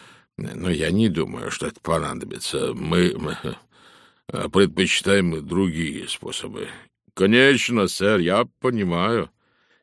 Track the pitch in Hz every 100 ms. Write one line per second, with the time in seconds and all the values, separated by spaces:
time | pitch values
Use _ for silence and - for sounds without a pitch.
0 | - - _ - 107 - 90 76 80 98
1 | 113 85 50 - - - 73 - 80 82
2 | 73 - - - - 69 65 69 78 87
3 | 87 - 73 - - - _ _ - _
4 | _ _ - 92 85 95 98 85 90 -
5 | 98 101 87 80 - 90 92 78 78 -
6 | - - - - - 50 - - - _
7 | _ - 98 120 135 123 - 117 90 -
8 | 101 104 85 101 127 _ 127 117 92 85
9 | 104 117 78 _ _ _ _ _